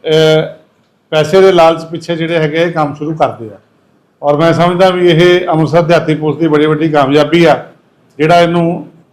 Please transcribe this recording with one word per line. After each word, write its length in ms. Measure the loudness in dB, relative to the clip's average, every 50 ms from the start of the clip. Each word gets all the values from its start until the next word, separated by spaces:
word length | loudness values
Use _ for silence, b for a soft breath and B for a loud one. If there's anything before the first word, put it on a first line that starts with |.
| _ 0
ਅਹ, 460 | 0 2 4 4 2 2 0 -4 -10 -18 _ _ _ _ _ _ _ _ _ _
ਪੈਸੇ 320 | -2 -2 -2 2 2 4
ਦੇ 100 | 4 4
ਲਾਲਚ 340 | 4 4 4 2 2 -2 -8 -12
ਪਿੱਛੇ 240 | -14 -14 -10 -8 -8
ਜਿਹੜੇ 240 | -6 -6 -4 -2 -2
ਹੈਗੇ 180 | -2 -2 -2 -2
ਆ 40 |
ਇਹ 100 | -4 -2
ਕੰਮ 220 | -2 -4 -4 -4 -6
ਸ਼ੁਰੂ 200 | -8 -8 -10 -4
ਕਰਦੇ 300 | -4 -4 -4 -4 -8 -16
ਆ। 140 | -18 -18 -20 _ _ _ _ _ _ _ _ _ _ _ _ -4
ਔਰ 140 | -2 0 2
ਮੈਂ 160 | 2 0 2
ਸਮਝਦਾ 360 | 2 0 -2 0 2 0 0
ਵੀ 200 | 2 2 0 2
ਇਹ 380 | 2 4 2 2 2 0 0 -2
ਅੰਮ੍ਰਿਤਸਰ 340 | -2 -2 -2 0 0 -2
ਦਿਹਾਤੀ 340 | 0 2 0 0 0 -2 -4
ਪੁਲਿਸ 220 | -4 -4 -6 -4 -2
ਦੀ 100 | -2 -2
ਬੜੀ 180 | 0 0 0
ਵੱਡੀ 240 | 0 0 -2 -2 -2
ਕਾਮਯਾਬੀ 560 | 0 0 0 2 2 2 2 2 2 2 4
ਆ, 200 | 2 2 0 -2 -14 -20 _ _ _ _ _ _ _ _ -4
ਜਿਹੜਾ 220 | 0 2 4 2
ਇਹਨੂੰ 480 | 2 2 0 -2 -2 -2 -4 -6 -10 -16 _ _ _ _